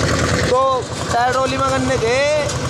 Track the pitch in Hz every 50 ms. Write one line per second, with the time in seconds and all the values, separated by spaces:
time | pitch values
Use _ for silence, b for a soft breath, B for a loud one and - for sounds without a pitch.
0 | - - - - - - - - - - 247 254 269 269 262 254 247 - - -
1 | - - - 233 240 254 254 262 269 262 262 269 269 262 262 262 254 262 262 214
2 | 220 226 247 269 285 294 302 302 285 - - - -